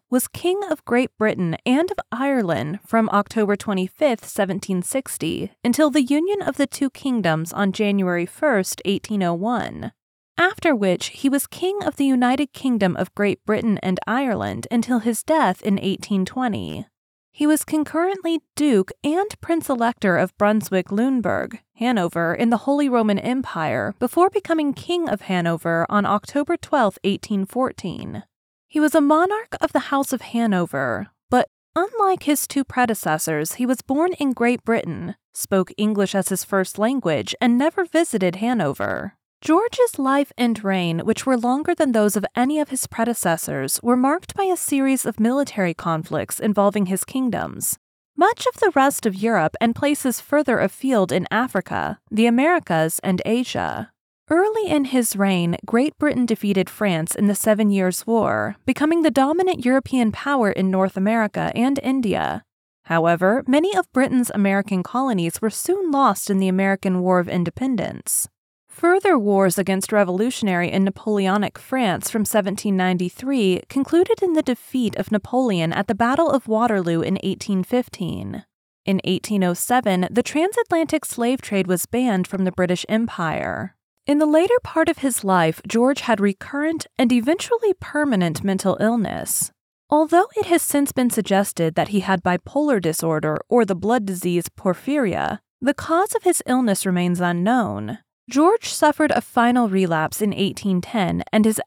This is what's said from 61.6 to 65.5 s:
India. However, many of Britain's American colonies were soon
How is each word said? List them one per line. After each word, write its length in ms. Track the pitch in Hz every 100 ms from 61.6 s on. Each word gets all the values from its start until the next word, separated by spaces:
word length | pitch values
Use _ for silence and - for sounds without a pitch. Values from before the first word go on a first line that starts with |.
| 254 277
India. 640 | - 262 226 180 73 80 - _ _ _ -
However, 580 | 165 165 170 185 247 -
many 260 | 277 359
of 160 | 381 -
Britain's 380 | 254 262 254 240
American 520 | - 196 196 196 185
colonies 580 | 180 247 269 202 165 -
were 80 |
soon 420 | 220